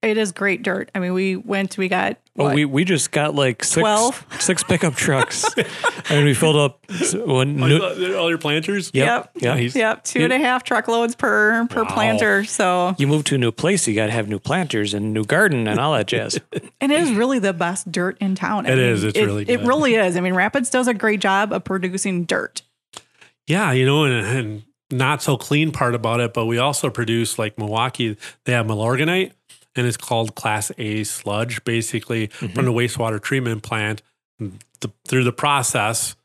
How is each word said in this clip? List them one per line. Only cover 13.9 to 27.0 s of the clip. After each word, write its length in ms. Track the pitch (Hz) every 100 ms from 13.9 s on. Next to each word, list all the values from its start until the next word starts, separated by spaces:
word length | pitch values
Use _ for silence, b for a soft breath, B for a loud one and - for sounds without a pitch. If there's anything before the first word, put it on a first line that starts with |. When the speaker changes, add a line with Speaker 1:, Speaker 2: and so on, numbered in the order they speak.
Speaker 2:
gotta 180 | 107 107
have 140 | 113 104
new 120 | 101
planters 560 | - 165 170 120 104
and 180 | 101 107
new 120 | 107
garden 440 | 104 151 208 139 110
and 100 | 107
all 140 | 139
that 140 | 143 104
jazz. 340 | 117 110 -
Speaker 1:
<laughs> 360 | - - - _
And 100 | 269
it 80 | 294
is 120 | 330
really 260 | 208 247 269
the 140 | 196
best 400 | 175 175 190 -
dirt 240 | 175 180 196
in 120 | 196
town. 300 | 185 - 214
I 60 | 165
Speaker 3:
It 60 | 131
Speaker 1:
mean, 80 | 123
Speaker 3:
is. 180 | 110
It's 140 | 104 98
Speaker 1:
it, 80 | 104
Speaker 3:
really 160 | 101
Speaker 1:
it 160 | 104 240
Speaker 3:
good. 100 | 240
Speaker 1:
really 260 | 277 294 226
is. 200 | 190 175
I 60 |
mean, 100 | 180
Rapids 380 | 185 202 277 240
does 180 | 254 254
a 60 |
great 260 | 220 220 208
job 320 | 190 190 208
of 100 | 190
producing 600 | - 190 180 185 196 180
dirt. 380 | 170 180 - - _ _ _ - B B B B -
Speaker 3:
Yeah, 260 | 170 202
you 120 | 127
know, 200 | 131 147
and, 220 | 147 123 110
and 360 | 131 110 107 - _ _
not 320 | 127 131 147
so 140 | - 135
clean 360 | - 147 156
part 220 | - 127
about 260 | 120 113 117
it, 120 | 117
but 140 | 117 113
we 100 | 117
also 320 | 135 143 143
produce, 500 | 113